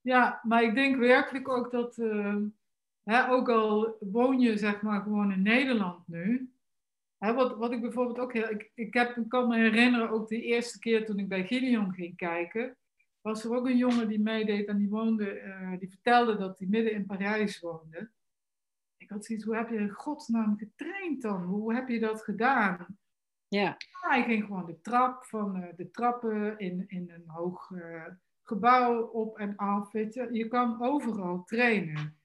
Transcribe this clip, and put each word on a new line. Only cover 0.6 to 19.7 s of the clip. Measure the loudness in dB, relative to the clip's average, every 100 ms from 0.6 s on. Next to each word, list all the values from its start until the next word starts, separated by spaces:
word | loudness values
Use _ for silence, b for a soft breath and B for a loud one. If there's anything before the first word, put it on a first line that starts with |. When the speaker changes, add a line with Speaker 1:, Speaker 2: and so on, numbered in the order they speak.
Speaker 1:
ik | 4
denk | 4 2 4
werkelijk | 6 6 6 -4 -2
ook | -2 -2
dat, | -2 -4 -4
ehm, | -2 -2 -2 -2 -4 -6 _ _ _ _
hè, | 0 2 4
ook | 2 4
al | 4 4 2 0 -4
woon | -4 2 4 4
je, | 4 4
zeg | 0 0
maar, | -2 -2
gewoon | 0 0 0
in | 2
Nederland | 4 4 4 0 0 -6 -12
nu, | -6 -2 -2 -4 _ _ _ _ _ _ _
hè, | -2
wat, | 2 0 0
wat | -4
ik | -2
bijvoorbeeld | -4 -2 -4 -2
ook | -4
heel, | -4 -4
ik, | -6 -10
ik | -10 -4
heb, | 0 0 -2
ik | -2
kan | 0 2
me | 4
herinneren, | 4 6 6 4 2
ook | -2 -2
de | -4
eerste | 0 0 -2 -8
keer | 0 0 0
toen | -4
ik | -2
bij | -2 -2
Gideon | -2 2 2 2
ging | -4 -10 -6
kijken, | -4 -2 -4 -4 -6 -10 _ _ _ _
was | -8 -6
er | -2
ook | -2 2
een | 2
jongen | 4 2 0
die | 0
meedeed | 0 0 0 0 0
en | 0
die | 0
woonde, | 0 0 0 -2
eh, | -6 -12 -12 -8 -8
die | -10
vertelde | -4 4 4 4 0
dat | -4 -6
hij | -2
midden | 0 2
in | -2 -6
Parijs | -4 -2 0 -2 -4
woonde. | -10 -10 -12 -14 -14 _ _ _ _ _ _ _ _ _
Ik | -12
had | -12 -6
zoiets, | -6
hoe | -2 -2
heb | -2